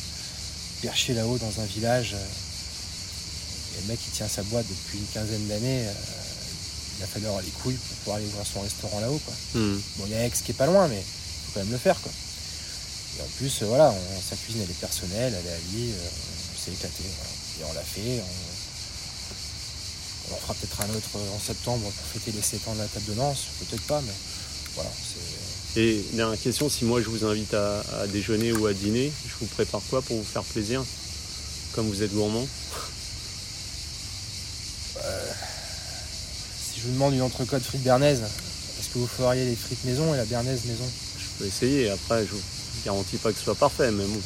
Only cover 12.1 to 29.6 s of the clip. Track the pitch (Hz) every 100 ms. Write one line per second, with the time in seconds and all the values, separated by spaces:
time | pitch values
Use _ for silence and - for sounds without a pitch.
12.1 | - - - - - - - - - -
13.1 | - 69 - 135 - 107 127 151 98 90
14.1 | 98 - 98 - 113 92 87 104 - 90
15.1 | 101 127 95 85 85 85 107 120 98 85
16.1 | - - - - - - 90 90 - 98
17.1 | 92 - - - - 78 78 78 90 117
18.1 | 123 92 92 85 87 - - - - -
19.1 | - - - - - - - - - -
20.1 | - - - - - 98 - 101 110 -
21.1 | 104 101 101 - 113 - 120 104 101 -
22.1 | 110 117 104 101 107 113 107 104 110 107
23.1 | 104 143 139 - - - 113 - 147 123
24.1 | 98 - - - - - - - - -
25.1 | - - - - - - 113 113 107 95
26.1 | 113 113 107 131 110 147 - 117 120 110
27.1 | 113 107 107 101 110 101 104 107 110 101
28.1 | 101 95 107 117 113 107 98 101 117 143
29.1 | 151 - - 107 -